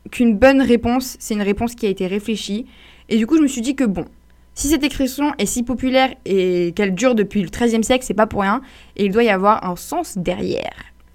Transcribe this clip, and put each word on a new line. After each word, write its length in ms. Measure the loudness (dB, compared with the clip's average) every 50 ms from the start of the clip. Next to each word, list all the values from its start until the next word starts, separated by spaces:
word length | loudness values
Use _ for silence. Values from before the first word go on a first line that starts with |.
| -20 -8
qu'une 260 | -2 2 2 2 4
bonne 260 | 6 6 6 6 6 4
réponse, 540 | 4 4 2 2 2 0 0 -2 -4 -8 -12
c'est 160 | -8 -6 -4
une 80 | -2 0
réponse 320 | 0 0 -2 -2 -6 -4
qui 120 | -4 -2
a 20 | -2
été 180 | -2 -2 -4
réfléchie. 600 | -4 -4 -4 -4 -4 -4 -4 -4 -6 -6 -6 -8 -10 -16 -20 -20 -20 -20 -18 -6 -2
Et 80 | 0
du 100 | 0 2
coup, 100 | 2 2
je 60 | 2 2
me 60 | 2
suis 140 | 0 -2 -4
dit 120 | -4 -2
que 100 | 0 0
bon, 200 | 0 0 -2 -6 -10 -12 -20 _ _ _ _ _ _ -10
si 140 | -6 -2 0
cette 160 | 0 0 0
expression 480 | 0 -2 0 -2 -2 -2 -2 -2 -2 -2 -2
est 80 | -4
si 160 | -4 -2 -4 -4
populaire 520 | -4 -4 -2 -2 2 2 4 2 2 0 -4 -6
et 480 | -2 0 2 2 2 2 0 0 -2 0
qu'elle 180 | 0 0 0 0
dure 200 | 2 2 2 2
depuis 280 | 2 0 0 -2 -4 -4
le 80 | -4
treizième 320 | -2 -2 0 0 2 2 2
siècle, 220 | 2 0 0 0
c'est 80 | -2 0
pas 120 | 0 0
pour 160 | 0 0 -2 0
rien, 200 | 0 0 -2 -4 -8 -20 -20 -20 -12 -6
et 100 | -2 -2
il 60 | 0 2
doit 120 | 2 2
y 40 | 2
avoir 400 | 2 2 4 2 2 2 0 -6
un 80 | -8
sens 400 | -8 -8 -8 -6 -6 -6 -6 -6
derrière. 760 | -6 -4 -4 -4 -4 -4 -4 -4 -4 -6 -8 -10 -14 -18 -20 -20 _ -20 -20 _